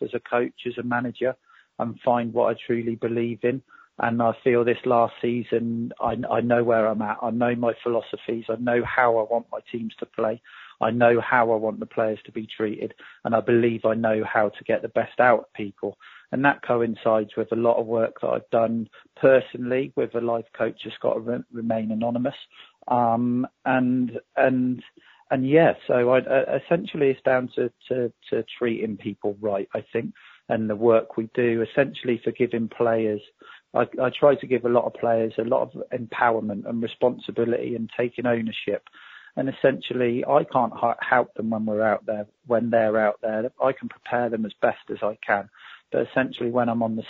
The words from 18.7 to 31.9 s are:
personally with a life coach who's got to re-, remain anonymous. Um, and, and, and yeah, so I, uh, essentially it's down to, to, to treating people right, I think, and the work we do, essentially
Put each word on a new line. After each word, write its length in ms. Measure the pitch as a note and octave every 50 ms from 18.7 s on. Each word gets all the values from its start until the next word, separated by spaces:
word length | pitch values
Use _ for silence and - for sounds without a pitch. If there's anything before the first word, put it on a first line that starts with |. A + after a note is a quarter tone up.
| A2+ A#2 A2 - - - - _ _
personally 760 | - - C3+ C3+ B2+ B2+ - - B2 B2 B2 B2+ C3 C#3 C#3+ -
with 200 | - B2+ A2+ -
a 60 | A#2+
life 260 | A#2 A#2 A#2 A#2 A2 - -
coach 240 | - A#2 A2+ - - -
who's 140 | A2 - -
got 120 | - - -
to 60 | A#2
re-, 240 | A2+ A#2 A#2+ B2 B2 - -
remain 400 | A#2 A2+ A#2 A2+ A2+ A2 A2 A2
anonymous. 420 | G#2+ A#2 A#2 A#2 A#2+ B2 C#3 - - - - _ - - - _ _ _ -
Um, 580 | B2 B2 A#2+ A#2 A#2 A#2 B2 B2 A#2+ B2 B2+ - - _ _
and, 520 | C#3 C3 C3 B2+ B2 B2+ C3 B2 A#2 A#2 B2 - _ _
and, 480 | - C3+ C3 C3 B2+ B2+ B2+ B2+ A#2+ - - _ - _ _ - _ _ _
and 180 | D3 C3 C3 C3
yeah, 260 | C#3+ D#3+ E3 C3 - - -
so 240 | - C#3+ B2 A#2+ A#2+
I, 100 | B2+ B2+
uh, 380 | B2 C3 C3+ C3+ C3 - C3+ C#3 -
essentially 460 | - F3 E3+ G#3 G#3 - E3 D3 C3+
it's 120 | C3 - -
down 280 | C3 C3 B2+ B2+ B2 -
to, 140 | - B2 A#2 - _ _ -
to, 240 | B2+ B2+ B2 A#2 - _ _ -
to 140 | - A#2 A2+ - - -
treating 380 | A#2+ A#2+ A2+ - - A2 G#2+
people 400 | G2 - A2 G2+ - - G#2+ G2+ G2+ G#2
right, 260 | G#2+ G2+ G2 G2 - -
I 100 | A2 G#2 - -
think, 220 | A2+ C3 - - - - - - _ _ -
and 220 | A#2+ A2+ A2 G#2+
the 40 | G#2+
work 440 | G2+ A2+ A#2+ A2+ A2+ - - - -
we 100 | A2+ A2 -
do, 280 | - B2 A#2+ A#2 A#2 A2+ G#2+
essentially 480 | - - C#3 C#3